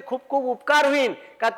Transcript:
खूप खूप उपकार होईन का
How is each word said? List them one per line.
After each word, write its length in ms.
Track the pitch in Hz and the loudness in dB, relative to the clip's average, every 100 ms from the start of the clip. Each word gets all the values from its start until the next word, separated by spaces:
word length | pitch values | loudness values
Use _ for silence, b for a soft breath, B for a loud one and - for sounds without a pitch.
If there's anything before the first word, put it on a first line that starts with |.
| - | -4
खूप 220 | 254 - | -8 -4
खूप 160 | 277 254 | -4 -2
उपकार 360 | 233 - 196 277 | -4 0 2 4
होईन 280 | 285 240 - B B | 2 0 -4 B B
का 100 | 226 | -4